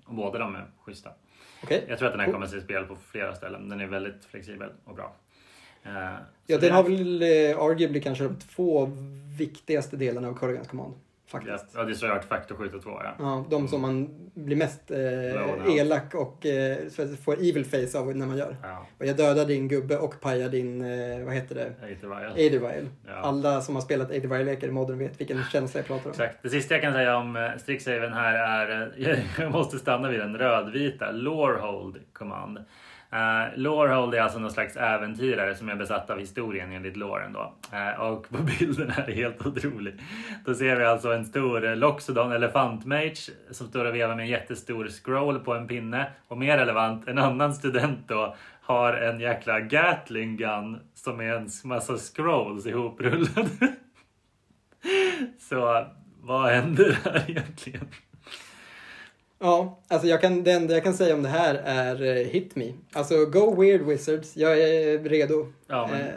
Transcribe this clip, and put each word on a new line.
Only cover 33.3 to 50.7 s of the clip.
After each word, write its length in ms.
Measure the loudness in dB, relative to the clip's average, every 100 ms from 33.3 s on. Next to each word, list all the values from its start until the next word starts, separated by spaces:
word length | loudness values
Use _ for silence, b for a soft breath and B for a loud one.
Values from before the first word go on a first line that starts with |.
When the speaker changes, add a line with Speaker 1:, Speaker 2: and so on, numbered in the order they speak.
| 0 0 -2
Speaker 1:
Lorehold 580 | 0 4 4 6 4 2
är 60 |
alltså 180 | 2 0
någon 120 | -6
slags 240 | -4 -4 -2
äventyrare 800 | 0 0 -2 -2 0 2 0 -2
som 140 | -6
är 60 | -6
besatt 340 | -4 -4 -4
av 100 | -8
historien 520 | -8 -8 -6 -6 -8
enligt 260 | -8 -10 -8
loren 360 | -6 -6 -6
då. 200 | -8 -10 -12 -12
Eh, 260 | -6 -4 -2
och 280 | -4 -4 -6
på 80 | -4
<laughs> 160 | -2 0
bilden 300 | 0 0 -4
här 200 | -4 -4
är 40 |
helt 320 | -2 -4 -4 -6
otrolig. 480 | -4 -4 -6 -10 -12 -14 -14 -12 B -4
Då 80 |
ser 220 | 0 2 4
vi 100 | 4
alltså 280 | 4 2
en 120 | 0 0
stor, 400 | 0 0 2 0
eh, 100 | 4
Loxodon 560 | 2 2 -2 0 2
elefantmage 960 | 2 2 2 2 0 -4 -2 -2 -6 -14 -16 -18
som 160 | -14 -8
står 180 | -2 -2
och 100 | 0
vevar 200 | 0 0
med 80 |
en 60 | -2
jättestor 580 | -4 -4 -12 -8 -8 -8
scroll 520 | -8 -4 0 0 -2
på 140 | -2
en 140 | -4 -4
pinne. 440 | -8 -4 -4 -6 B -14
Och 100 | -4
mer 200 | 2 4
relevant, 500 | 4 4 2 0 -4
en 100 | 2
annan 360 | 2 4 0
student 540 | 0 0 0 0 -2 -4
då 280 | -2 -2 -4 B B
har 320 | -2 2 4
en 260 | 2 0 0
jäkla 400 | -2 -2 0 -2
Gatling 800 | 2 4 4 2 -2 -6 -4 -4
gun 420 | -2 -4 -6